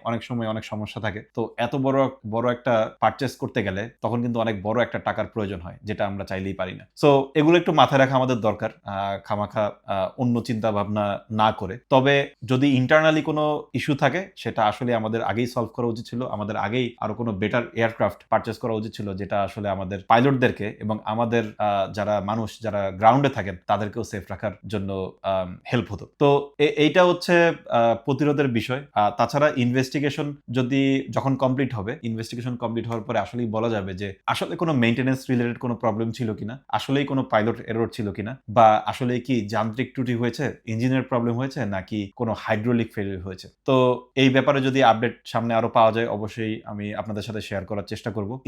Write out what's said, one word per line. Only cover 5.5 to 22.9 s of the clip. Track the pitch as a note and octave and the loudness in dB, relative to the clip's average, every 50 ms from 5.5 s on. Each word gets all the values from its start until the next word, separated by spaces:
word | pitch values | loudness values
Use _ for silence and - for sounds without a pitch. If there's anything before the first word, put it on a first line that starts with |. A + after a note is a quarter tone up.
| G2 F2 | -4 -8
হয়, | E2 E2+ - - | -10 -14 -16 -12
যেটা | - G2+ G#2 - G#2+ | -8 -8 -4 -2 -2
আমরা | G2 G2 G2 F#2+ | -4 -4 -6 -8
চাইলেই | - G2 F#2+ F#2+ F#2+ F#2 | -6 -6 -4 -4 -4 -4
পারি | - F#2 F#2 F#2 | -4 -6 -6 -8
না। | G2+ - _ _ - | -12 -16 _ _ 4
So | - D3 C#3 C3+ C3+ - - | 6 6 6 6 4 2 2
এগুলো | D#3 D3+ D#3+ F3 F3+ | 2 4 6 6 6
একটু | E3+ F#3 | 4 4
মাথায় | D#3 D#3 C3 B2 C#3+ C3+ | 6 6 6 6 8 6
রাখা | C3+ C3+ C#3 | 6 6 4
আমাদের | C3 B2+ B2+ B2+ | 2 2 2 0
দরকার, | A2+ G#2 G#2+ G2+ - A2 A2 - _ - | 0 0 0 0 0 -4 -6 -8 _ -14
আহ, | G#2 G2+ G2 G2 G2 G2 F#2+ - | -10 -6 -6 -4 -4 -4 -6 -6
খামাখা, | - G#2+ G#2 G#2 G2+ - A2+ G#2 G2+ - _ _ | -6 -4 -4 -4 -4 -2 -2 -2 -2 -4 _ _
আহ, | A2 G2+ G2 F#2+ F#2 - - | -6 -2 -2 -2 -4 -2 -2
অন্য | B2+ B2 A#2+ A#2 | 0 2 2 0
চিন্তা | A2 - A#2 G#2+ G#2 A2+ | 0 -2 -4 -2 0 0
ভাবনা | G#2 G2+ G2+ G2+ G#2 G#2+ G#2 G2+ G2 - - - | 0 0 -2 -2 -2 -2 0 -2 -2 -4 -8 -6
না | A2 G#2+ G#2+ A2 | 0 2 2 2
করে। | G#2+ - G#2 F2+ G2+ B2+ _ - | 2 0 -6 -8 -10 -10 _ 4
তবে | C#3+ C3 B2+ C#3 C#3+ C#3 C#3 - - - - | 4 4 6 6 4 2 2 -2 -6 -12 -4
যদি | G#2+ B2+ B2+ C#3 C#3+ C3+ B2+ | -2 0 2 4 4 4 4
internally | B2+ B2+ D#3 D#3 D#3 D#3+ D#3 D#3 | 4 6 4 6 6 4 2 2
কোনো | C#3+ D#3+ D3+ D3+ D3+ D3+ D3+ D3 - - - | 0 0 -2 0 0 0 -2 -2 -6 -6 -6
ইস্যু | E3 - - C#3+ | -4 0 0 0
থাকে, | C3+ D3+ C3+ C#3 F3+ G3 F#3 _ | 2 2 2 2 0 -6 -8 _
সেটা | - - A#2 G2+ - A2 | -10 -8 -6 -2 2 2
আসলে | G#2+ G#2 - B2+ A#2+ A#2+ | 2 0 0 -2 -2 -2
আমাদের | A2+ A2 A2 A2+ A2+ | -2 -2 -2 -4 -4
আগেই | A2+ - G#2 A2+ B2 | -2 -2 -2 -2 -2
সলভ | A#2 - B2+ A#2 - - | -4 -2 -4 -6 -4 -4
করা | - A#2+ | -4 -2
উচিত | A#2+ A2+ A#2 A#2 | -2 -2 -4 -8
ছিল, | - - A#2 B2+ | -10 -8 -8 -6
আমাদের | - A#2 G#2 G#2 G#2 G#2+ | -6 -6 -6 -6 -6 -4
আগেই | G#2+ G#2 G2+ A2+ B2+ B2 A#2 - - | -4 -4 -2 -2 -2 -2 -4 -4 -8
আরো | - G#2+ G#2+ | -8 -8 -6
কোনো | A2+ A#2+ A#2 | -6 -4 -4
বেটার | G#2 F#2 G#2+ G#2 B2+ B2 A#2 - - | -4 -2 -2 0 0 -2 -2 -2 -2
এয়ারক্রাফট | A2 A#2 A2 A2 - A#2 G2+ - - - - | -2 -2 -2 0 0 -2 -2 -2 -4 -6 0
পারচেজ | A2+ G#2+ - A#2 A2 - | 0 0 0 -2 -8 -6
করা | - A#2+ | -4 -4
উচিত | A2+ G#2+ G#2+ A2 | -4 -4 -6 -8
ছিল, | - - G#2+ G2+ F#2+ | -10 -10 -8 -8 -6
যেটা | F#2 G2+ F#2 A2 G2+ | -8 -6 -4 -2 -2
আসলে | G2 F#2 - A2 G#2 G2+ | -2 -2 -4 -6 -4 -4
আমাদের | F#2+ F#2+ F#2+ F2+ G2+ G2 G2 - | -4 -4 -4 -6 -8 -4 2 4
পাইলটদেরকে | A2+ A#2 B2 C#3+ C#3 B2 B2+ A2 - - G2+ G#2+ - - | 6 6 6 6 4 4 2 2 2 0 -6 -8 -8 -8
এবং | G#2+ G#2 A2 G#2+ - | -6 -6 -6 -4 -4
আমাদের, | G2 A2 A2+ A#2+ A2+ A#2 A#2 A2 G#2+ - - | -6 -2 -2 0 2 2 0 0 -2 -4 -2
আহ, | G#2 G#2 G2+ G2 F#2+ F#2 | -2 0 0 0 -2 -2
যারা | G2 G#2+ G2+ G#2 G#2 G2+ | -2 -4 -2 0 0 -2
মানুষ | F#2+ G2+ A2 A2+ A2 G2+ - - | 0 -2 -4 -4 -4 -6 -8 -8
যারা | A2+ G#2+ G2+ G2+ G2 G2 | -8 -4 -4 -2 -4 -4